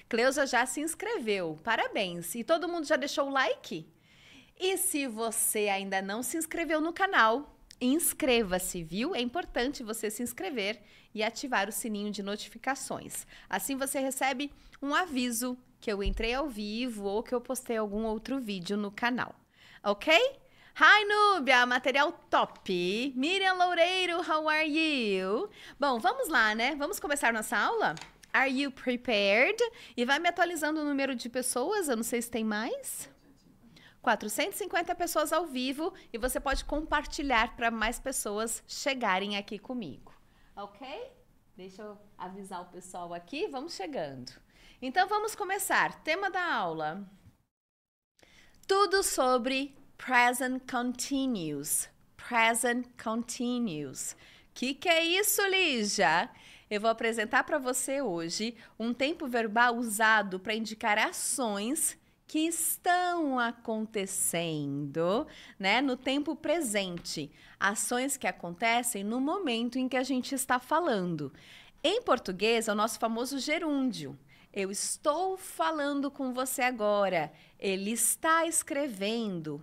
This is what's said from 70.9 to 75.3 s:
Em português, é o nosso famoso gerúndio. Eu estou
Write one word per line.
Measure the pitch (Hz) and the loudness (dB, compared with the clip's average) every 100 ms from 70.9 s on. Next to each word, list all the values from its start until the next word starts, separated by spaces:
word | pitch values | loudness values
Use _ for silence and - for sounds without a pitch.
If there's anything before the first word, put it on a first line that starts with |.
| 214 180 160 139 - - - - - | 2 0 -2 -6 -12 -20 -20 -20 -4
Em | 294 440 | 0 0
português, | - 247 - 185 214 233 226 | 2 0 0 0 2 2 2
é | |
o | |
nosso | 208 220 - | 0 0 0
famoso | 226 226 254 269 | -2 -2 -4 -4
gerúndio. | 247 320 320 277 262 175 139 - - - - | 0 0 0 0 0 -2 -8 -12 -20 -20 -10
Eu | - 190 | -6 -4
estou | 202 - - 311 302 381 | -4 -4 -2 0 0 0